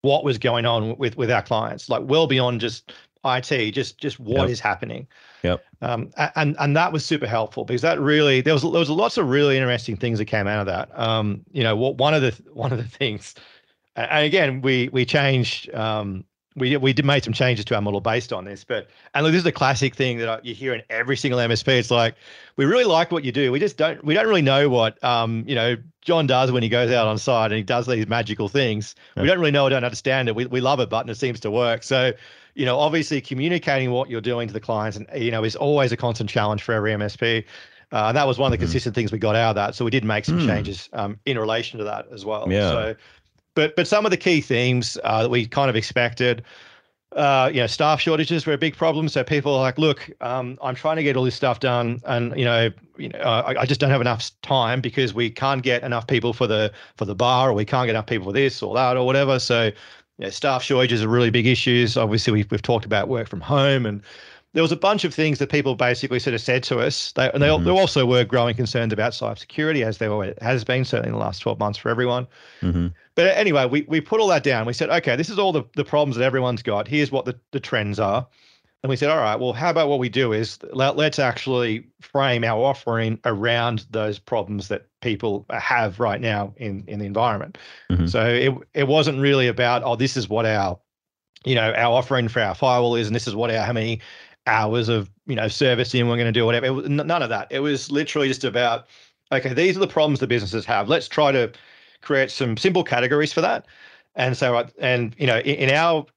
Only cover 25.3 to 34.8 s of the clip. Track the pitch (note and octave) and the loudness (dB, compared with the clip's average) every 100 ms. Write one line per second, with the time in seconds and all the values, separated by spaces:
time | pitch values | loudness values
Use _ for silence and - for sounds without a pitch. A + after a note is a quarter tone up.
25.3 | A2+ A2+ B2 A#2 A#2 - _ - E3+ C#3+ | -2 -4 -2 0 -2 -8 _ 0 2 4
26.3 | B2+ C3 B2 A#2 A#2+ A#2+ B2 A2 G#2+ - | 2 4 2 2 2 2 2 2 0 0
27.3 | A#2+ A2 G#2+ G2 B2 A#2+ A#2 G#2+ A#2 A#2 | 2 2 0 0 -2 0 -2 0 -2 -2
28.3 | G#2+ G#2 C#3 B2 G#2+ G#2 - - - D3+ | -4 -2 0 0 -2 -8 -16 -12 -2 2
29.3 | F#3 D#3 C#3+ C3+ C3 A#2+ G#2+ C3+ C3 B2 | 2 2 2 2 2 -2 -4 -2 0 0
30.3 | A2 B2 B2+ B2+ C#3 A2 A2+ B2 A2+ C3 | -2 -2 0 0 0 0 -2 -4 -4 -4
31.3 | A2+ G#2+ A2 A#2+ A2+ - C3+ B2+ A2 - | -4 -2 0 0 -2 0 2 2 -2 -14
32.3 | - - C#3 B2+ B2+ D3+ D#3+ - C#3+ - | -20 -18 -4 0 2 2 0 -2 -4 -4
33.3 | C3 D#3 F3 - C3+ B2+ B2 C3+ A#2 A2+ | -4 -2 -2 0 0 0 -2 -2 -4 -4
34.3 | A#2+ A#2 G#2 - A2 | -4 -4 -8 -4 -2